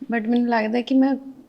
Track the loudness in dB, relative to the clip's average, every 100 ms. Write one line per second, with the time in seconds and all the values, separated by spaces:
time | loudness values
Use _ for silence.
0 | -6 -4 0 0 2 0 0 -2 0 2
1 | 4 0 -6 -20